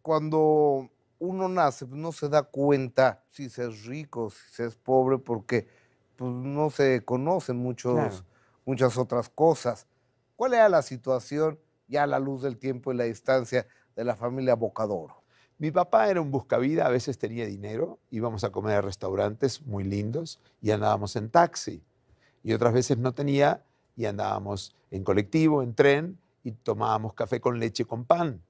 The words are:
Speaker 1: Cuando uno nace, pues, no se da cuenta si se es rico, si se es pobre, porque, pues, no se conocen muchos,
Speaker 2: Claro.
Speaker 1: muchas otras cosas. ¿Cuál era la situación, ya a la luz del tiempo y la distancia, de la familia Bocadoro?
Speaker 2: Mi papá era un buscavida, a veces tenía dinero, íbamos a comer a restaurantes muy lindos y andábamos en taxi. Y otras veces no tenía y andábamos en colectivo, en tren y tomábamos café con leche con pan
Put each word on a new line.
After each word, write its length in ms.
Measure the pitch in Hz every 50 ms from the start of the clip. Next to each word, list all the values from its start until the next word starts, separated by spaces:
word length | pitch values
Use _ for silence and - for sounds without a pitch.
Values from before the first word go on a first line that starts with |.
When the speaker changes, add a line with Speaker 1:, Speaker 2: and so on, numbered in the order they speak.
Speaker 1:
Cuando 880 | _ 160 160 156 151 156 156 156 156 156 156 151 151 147 139 135 131 - _ _ _ _ _ _
uno 300 | 170 180 185 190 190 185
nace, 360 | 185 185 160 139 127 - 139
pues, 140 | 123 131 147
no 140 | 160 165 156
se 160 | - 151 143
da 140 | 147 151 135
cuenta 760 | _ - 135 139 143 143 135 131 120 _ - 131 123 98 _ _
si 220 | _ _ - 139 123
se 180 | - 123 123
es 160 | 120 113 104 107
rico, 440 | 117 135 156 151 143 - 117 113 104
si 240 | - - - _ -
se 120 | - 117
es 120 | 117 110
pobre, 400 | _ _ - 131 131 131 131 135
porque, 500 | 127 131 - 117 110 101 - 123 113 - _ _ _ _ _ _ _ _ _ _
pues, 160 | _ 127 127
no 380 | 123 123 127 139 143 147 151 151
se 340 | - - 143 135 131 123 -
conocen 540 | - 123 127 135 160 185 180 - - 123
muchos, 360 | 123 123 127 120 - - 123 123
Speaker 2:
Claro. 320 | 120 113 104 98 92 92 _ _ _ _ _ _ _ _
Speaker 1:
muchas 320 | 127 135 117 131 123 110
otras 300 | 123 127 - 123 120 113
cosas. 600 | - _ - 151 165 156 - - 123 113 - - _ _ _ _ _ _ _ _ _ _
¿Cuál 160 | - 233 262 247
era 160 | 233 220 208
la 120 | 180 156 135
situación, 760 | - 131 120 _ 131 131 123 - - 143 147 156 156 151 151 _ _ _ _ _ _
ya 140 | 127 147 147
a 40 |
la 100 | 143 139
luz 260 | 135 135 139 135 131 131
del 140 | 139 123
tiempo 360 | 113 127 135 131 123 123 135 127
y 20 |
la 80 | 123 120
distancia, 640 | 117 110 - _ - 131 131 120 - 123 127 - _ _ _ _ _ _
de 100 | - 117
la 100 | 120 113
familia 400 | 101 117 123 127 135 131 127 120
Bocadoro? 680 | 113 117 107 - - 110 104 101 85 78 - - _ _ _ _ _ _ _ _ _
Speaker 2:
Mi 100 | 151 160
papá 400 | 151 180 180 180 - 220 220 208
era 100 | 190 175
un 100 | 160 143
buscavida, 560 | 135 135 - _ 120 117 123 139 156 165 160
a 20 | 139
veces 300 | 123 127 - - 123 _
tenía 260 | - 107 113 120 113
dinero, 540 | 104 101 98 101 104 110 117 160 - - _ _ _
íbamos 340 | - 107 113 117 110 101 110
a 60 | 104
comer 280 | 92 - 101 110 107
a 40 | 101
restaurantes 800 | 98 101 95 _ - 95 95 98 101 104 107 - 139 131 - -
muy 220 | 147 131 104 98 95
lindos 560 | 98 98 104 104 107 123 160 170 160 - _ _ _ _ _
y 120 | - 104
andábamos 440 | 107 104 104 107 107 101 104 101 -
en 140 | 110 104 113
taxi. 540 | - 170 170 170 - - - 107 - 80 _ _ _ _ _ _ _ _ _ _ _ _ _
Y 100 | 107 113
otras 200 | 107 120 120 113
veces 240 | 127 123 - 139
no 160 | 113 123 131 123
tenía 500 | - 143 143 139 139 143 151 - - _ _ _ _ _ _ _
y 100 | - 113
andábamos 720 | 104 101 101 104 101 104 101 98 101 101 95 - - _ _ _ _
en 140 | - 98 98
colectivo, 580 | - 95 101 104 101 - 160 160 156 151 143
en 140 | 127 120 113
tren 420 | - 143 139 139 143 160 180 190 - _ _ _ _ _
y 100 | 127 110
tomábamos 600 | - _ - 110 104 113 113 110 107 107 110 -
café 260 | - 117 104 127 117
con 200 | - 120 120 117
leche 260 | 113 113 - - 120
con 200 | - 117 117 123
pan 360 | - - 170 175 151 117 87 -